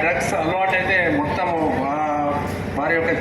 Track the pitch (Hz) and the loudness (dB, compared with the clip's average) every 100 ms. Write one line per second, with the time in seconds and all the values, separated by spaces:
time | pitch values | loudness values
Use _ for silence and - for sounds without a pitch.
0 | - - - 196 160 185 190 185 190 190 | 2 0 0 0 0 0 2 2 2 2
1 | 170 147 147 - 170 165 156 123 135 151 | 2 2 0 0 0 0 0 0 -2 0
2 | 151 147 143 143 143 - - - 160 165 | 0 0 0 0 -2 -4 -4 -2 0 0
3 | 165 143 | 0 0